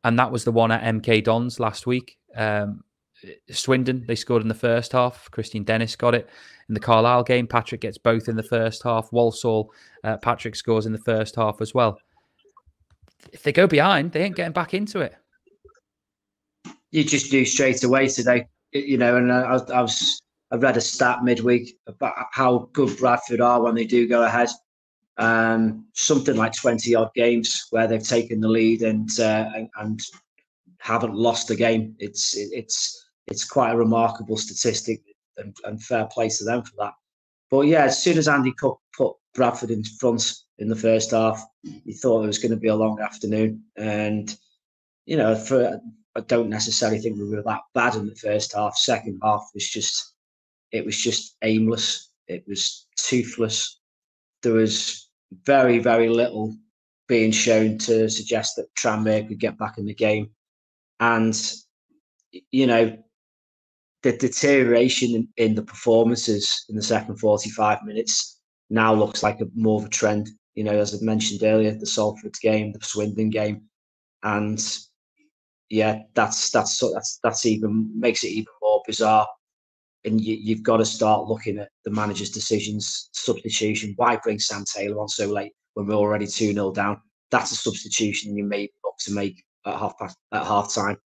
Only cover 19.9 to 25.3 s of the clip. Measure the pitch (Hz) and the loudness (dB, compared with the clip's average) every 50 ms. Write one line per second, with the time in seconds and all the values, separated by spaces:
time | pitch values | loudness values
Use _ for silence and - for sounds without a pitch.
19.9 | - - - - - - _ _ _ _ _ _ 123 117 127 131 117 120 113 - | 0 -2 -2 -2 -2 -4 _ _ _ _ _ _ -2 2 2 4 4 2 0 -2
20.9 | - - 131 123 123 123 123 123 120 117 113 123 123 120 120 - - _ _ 117 | 0 2 2 2 2 2 2 0 2 2 4 2 2 2 0 -4 -18 _ _ -20
21.9 | - _ 135 110 - - 123 - - 147 135 127 123 120 120 - _ 147 135 120 | -10 _ -6 -6 -4 -6 -10 -8 -2 0 2 4 2 2 0 -2 _ 0 0 0
22.9 | - - 123 123 120 123 - - 120 113 120 120 123 120 113 120 113 117 113 113 | 0 0 2 2 2 2 0 -4 0 2 4 4 4 4 2 2 0 0 0 2
23.9 | 123 120 120 113 120 120 117 113 110 120 120 120 - - _ _ _ _ _ _ | 4 4 4 4 4 4 4 4 4 2 0 0 -2 -10 _ _ _ _ _ _
24.9 | _ _ _ _ _ - 113 113 | _ _ _ _ _ 0 2 2